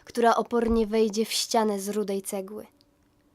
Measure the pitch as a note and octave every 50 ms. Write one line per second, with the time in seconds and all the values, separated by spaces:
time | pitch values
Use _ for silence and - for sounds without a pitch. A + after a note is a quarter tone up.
0 | - - - A#3+ A#3 A3+ - - A3 - A#3+ A#3 A3+ A3+ A#3 A3+ A3 G3+ A3 A3
1 | A3 A3 G3 A3 A3 - - - - - - A3+ G#3+ G#3+ G3+ G3 F#3+ G#3 G3+ G#3+
2 | G#3 G3 G3 G3 - - G#3 G3 F#3+ F#3+ G#3+ G#3+ A3+ - _ _ _ _ _ _
3 | _ _ _ _ _ _